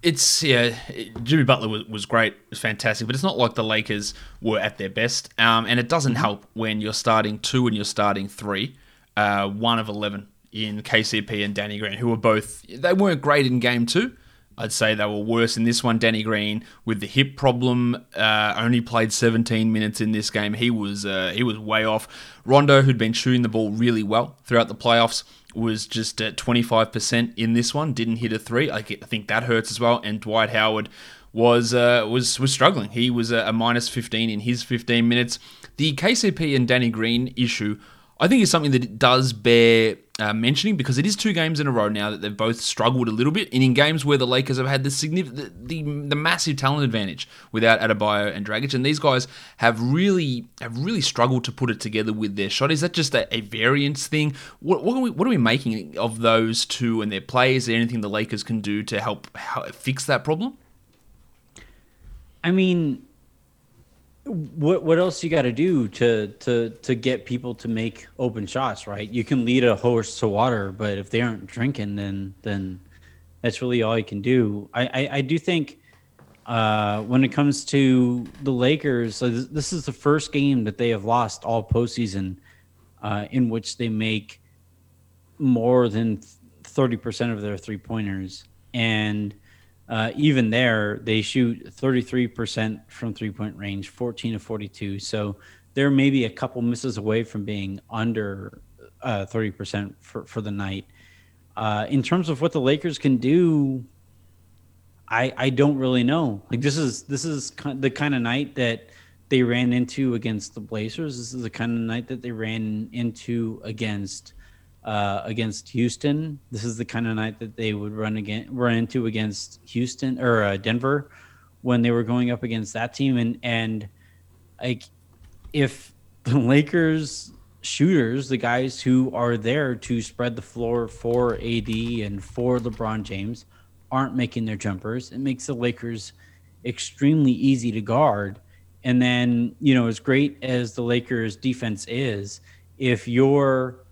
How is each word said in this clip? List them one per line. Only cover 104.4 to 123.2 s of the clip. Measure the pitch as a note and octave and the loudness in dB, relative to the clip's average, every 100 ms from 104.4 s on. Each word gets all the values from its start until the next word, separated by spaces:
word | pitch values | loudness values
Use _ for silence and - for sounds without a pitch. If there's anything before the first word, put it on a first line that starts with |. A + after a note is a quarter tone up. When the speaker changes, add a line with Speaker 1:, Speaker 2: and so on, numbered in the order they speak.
| _ _ _ _ _ _ - | _ _ _ _ _ _ -6
Speaker 2:
I, | A2+ B2+ - | -2 -2 0
I | C3 | -2
don't | B2+ C#3+ C#3+ | 2 2 2
really | C3 B2+ | 0 2
know. | A#2+ D#3 D3 G2+ - | 2 2 0 -4 -6
Like, | A#2+ | -2
this | C#3 C#3+ | -2 0
is, | D3 A2 | -2 -4
this | - C3+ | -8 -6
is | D#3+ D3 B2 | -4 -6 -8
ki-, | - D3 C3+ | -10 -10 -2
the | C3+ | -2
kind | C3 D3 C3+ | 0 -2 0
of | |
night | A#2 B2+ C#3+ - | 0 -2 -4 -2
that | B2 A#2 - - _ _ _ | -2 -2 -8 -20 _ _ _
they | C3+ | 2
ran | B2 A#2+ B2 | 2 2 2
into | B2 B2 - C3+ A#2+ | 0 -2 -2 -2 -2
against | A#2 G#2+ - - | -4 -6 -8 -14
the | |
Blazers. | G#2+ A2 A2 - D#3+ B2 | -10 -6 -6 -6 -8 -8
This | A#2 | -10
is | B2+ | -8
the | A#2 | -10
kind | - A#2 | -6 -4
of | A#2 | -2
night | A2+ A2+ A#2+ | -4 -6 -6
that | B2+ | -10
they | B2 | -10
ran | A2+ A2 A2+ A2 G#2+ A2+ | -8 -6 -4 -4 -6 -8
into | A#2+ A#2 A2+ - A#2+ A2+ A2 | -6 -6 -6 -6 -4 -4 -6
against, | - A2 A2 G#2 G2+ - - - - _ _ _ | -12 -6 -6 -4 -8 -12 -18 -20 -20 _ _ _
uh, | - G#2+ G2+ G2 | -6 -2 0 -2
against | - A2+ A2+ G2+ - | -4 -4 -4 -4 -8
Houston. | A#2+ A#2+ - D3 C#3+ D#3+ C#3+ _ | -2 -2 0 -2 0 -2 -10 _
This | A#2 | -8
is | A#2 A2 | -6 -6
the | A#2+ | -6
kind | A#2 A#2 | -4 -2
of | A2 | -2
night | A2 G#2+ | -4 -6
that | A2+ - | -14 -6
they | A2 | -4
would | G#2 G#2 | -4 -6
run | G#2+ G#2+ G#2+ | -4 -4 -4
again, | G#2 G#2+ - | -4 -6 -6
run | B2+ B2 | 0 2
into | A#2 A#2 C3 A2+ | 2 0 -2 -2
against | A2 G#2+ G2+ - - _ | -2 -4 -4 -12 -18 _
Houston | A#2 B2 - C3+ B2+ | -4 -4 -4 -6 0
or, | B2+ A#2 | 2 4
uh, | G#2 G2 | 4 0
Denver | A2 A#2 C3 C#3+ C#3+ - - - _ _ | -2 -2 0 -2 -2 -18 -20 -20 _ _
when | B2+ B2 | 0 2
they | A#2+ | 4
were | A#2 | 2
going | A2+ B2 B2 | 0 0 0
up | A#2+ | -2
against | B2 A2+ G#2 | -4 -6 -6
that | A2+ A#2+ | -6 -8
team. | - C#3 | -2 0
And, | B2 | 2